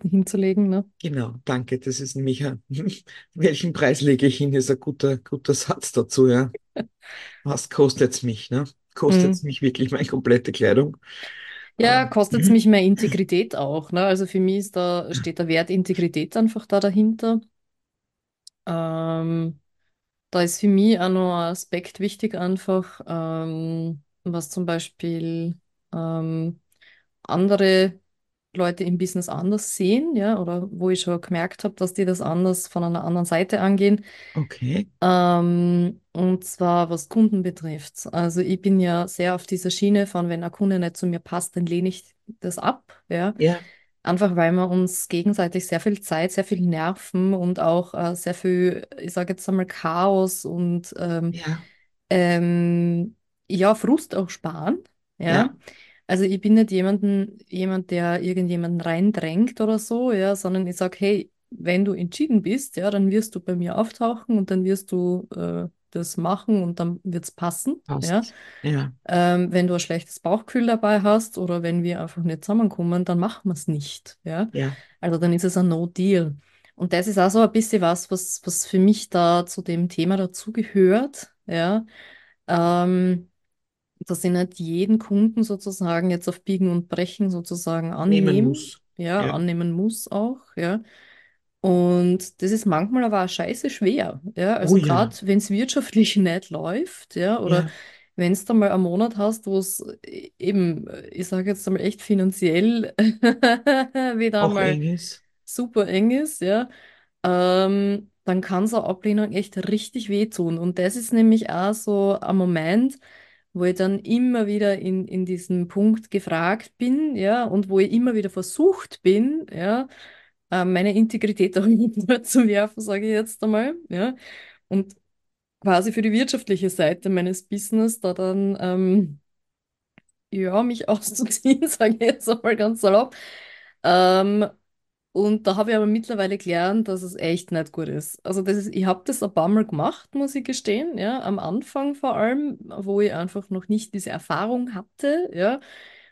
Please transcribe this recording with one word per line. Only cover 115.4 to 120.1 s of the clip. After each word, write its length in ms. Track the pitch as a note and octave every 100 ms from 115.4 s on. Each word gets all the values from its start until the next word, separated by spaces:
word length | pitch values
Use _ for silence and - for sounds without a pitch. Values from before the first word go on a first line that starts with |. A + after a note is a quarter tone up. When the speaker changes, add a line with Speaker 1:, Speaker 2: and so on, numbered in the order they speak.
| F3+ F3+ F3
Speaker 1:
Punkt 440 | G3 G#3 A3 -
gefragt 680 | G3+ - E3 E3+ A3 - -
bin, 380 | B3 C4+ D#4 A#3+
ja, 300 | F#3+ A#3 A#3+
und 240 | G3 F#3+
wo 100 | F#3+
ich 120 | G3
immer 220 | A#3 B3 A3+
wieder 140 | G3
versucht 720 | - F#3 - E4+ F#4+ - -
bin, 420 | F3+ G3+ B3 D#4 -
ja, 340 | E3 F3+ A#3 C4 - -